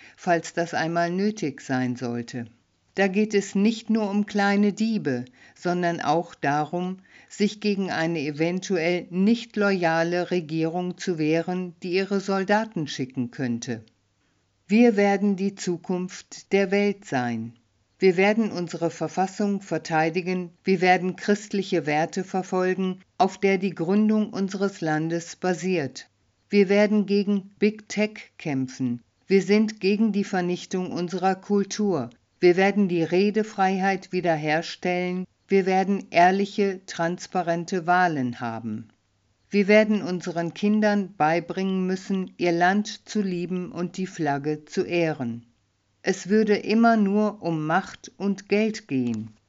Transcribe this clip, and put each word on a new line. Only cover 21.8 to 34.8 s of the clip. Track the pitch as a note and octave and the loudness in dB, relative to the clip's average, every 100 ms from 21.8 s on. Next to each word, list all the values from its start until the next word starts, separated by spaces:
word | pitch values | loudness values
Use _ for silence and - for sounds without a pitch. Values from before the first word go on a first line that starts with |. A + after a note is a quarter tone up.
| D3 | 0
Werte | D3+ D#3+ F#3+ | 0 0 -4
verfolgen, | F#3 F#3 F3+ F#3 F#3 F#3 F#3 F#3 _ - | -6 -6 -2 -2 0 0 -2 -4 _ 0
auf | F#3+ - | 0 2
der | G3 F#3+ | 2 2
die | F#3+ E3 | 0 -2
Gründung | E3 G#3 G#3+ G#3+ G#3 | 0 2 4 2 0
unseres | F#3 G3 G3 G3 G3 | -2 -4 -2 -4 -2
Landes | D#3+ D3+ D#3+ E3+ E3 - | -2 -2 -2 -4 -6 -6
basiert. | F3+ F3+ F#3 F3 C3+ - - _ _ _ - | -2 -2 0 -2 -2 -8 -20 _ _ _ 0
Wir | G3+ F#3+ | 4 6
werden | G3+ G#3 G#3+ F#3 | 6 4 2 2
gegen | G3+ G3+ G3+ F#3+ - | 0 2 -2 -2 0
Big | G#3+ G#3+ - | 0 0 -8
Tech | G#3 G#3+ G#3+ - - | -4 -4 -4 -20 -10
kämpfen. | E3 C3+ B2+ - B2+ A#2+ _ _ - | -4 -4 -4 -4 -4 -4 _ _ 2
Wir | F#3+ | 2
sind | F3 G#3+ G#3+ A3 | 4 4 2 0
gegen | F#3+ G#3 A3 | 0 2 2
die | G3+ | 0
Vernichtung | G3 F#3+ F3 F3+ - F#3 F3+ | -2 -2 -2 -4 -4 -6 -4
unserer | E3 F3 F3+ F#3+ F#3+ | -4 -4 -2 -2 -2
Kultur. | - G3+ G3 - G#3 E3 A#2 - _ - | 0 0 0 -2 0 0 -4 -10 _ 2
Wir | F3 F3 | 4 6
werden | G3 G3 F#3+ | 4 2 2
die | E3+ | 2
Redefreiheit | D#3+ F3 G#3 G#3 G#3+ - F#3+ F#3+ G3 F#3+ - | 0 2 2 2 -2 0 0 2 0 -2 -4
wiederherstellen. | F3+ E3+ D#3 D#3 D#3 - - | -4 0 0 0 -2 -2 -6